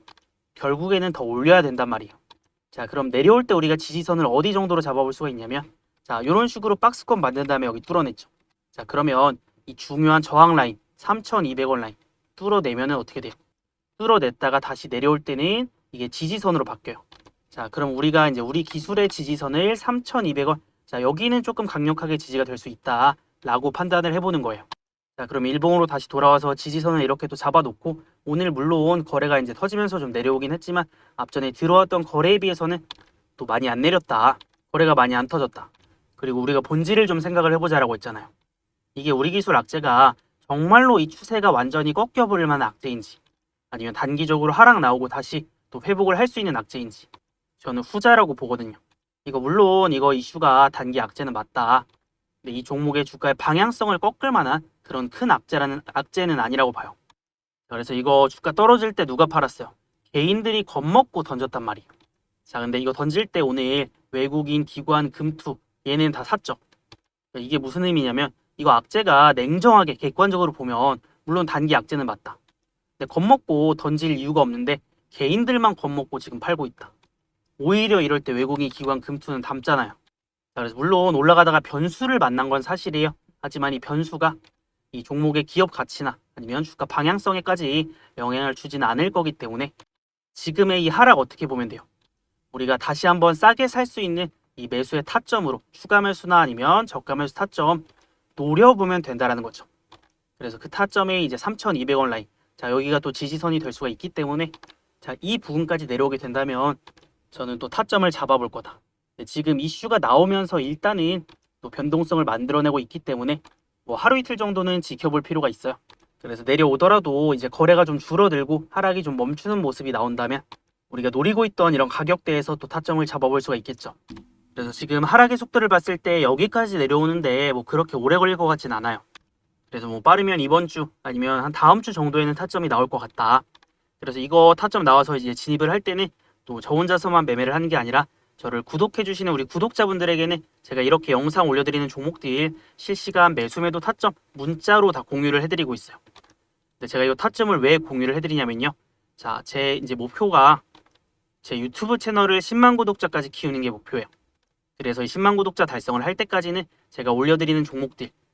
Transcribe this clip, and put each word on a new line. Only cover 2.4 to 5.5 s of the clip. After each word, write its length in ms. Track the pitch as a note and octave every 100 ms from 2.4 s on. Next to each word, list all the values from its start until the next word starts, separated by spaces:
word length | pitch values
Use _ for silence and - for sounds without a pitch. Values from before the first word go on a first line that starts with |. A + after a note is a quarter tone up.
| _ _ _
자, 160 | - A2+
그럼 240 | C#3+ C3+
내려올 340 | B2 D#3 A#3+
때 120 | B3 F#3
우리가 200 | D#3 D#3
지지선을 520 | - D#3 E3+ E3+ C#3+
어디 260 | B2+ F#3
정도로 280 | G3 F#3 E3+
잡아볼 320 | C#3+ C3 C3+
수가 160 | C3 D3+
있냐면 340 | A#2+ A2+